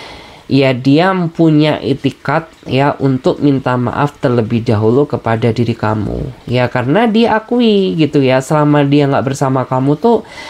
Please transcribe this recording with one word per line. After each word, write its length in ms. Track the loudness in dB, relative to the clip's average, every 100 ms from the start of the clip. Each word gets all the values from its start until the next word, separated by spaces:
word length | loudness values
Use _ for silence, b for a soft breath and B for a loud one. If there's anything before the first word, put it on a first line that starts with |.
| B B B B -2
ya 240 | 0 2
dia 400 | 0 2 2 2 0 -4
punya 460 | 0 2 4 2 0
itikat 640 | -2 -2 -4 -6 -4 -4 -6 -18
ya 320 | -4 0 0 0
untuk 400 | -2 0 -2 0
minta 320 | 0 0 0 -2
maaf 400 | -2 -2 -4 -2
terlebih 460 | -2 0 0 -2
dahulu 400 | 0 0 2 2
kepada 480 | 0 -2 -4 -2 0
diri 240 | 0 -2 -2
kamu 720 | -2 -2 -4 -6 -8 -12 -4
ya, 240 | -2 -2
karena 320 | -2 0 0
dia 320 | 2 2 2 0
akui 580 | -2 0 2 2 0 0
gitu 240 | 0 2
ya, 160 | 2 0
selama 420 | 0 0 2 2
dia 220 | 4 2 2
nggak 200 | 0 -2
bersama 400 | -2 -2 -2 -2
kamu 320 | -2 0 0
tuh 240 | 0 0 -2 B B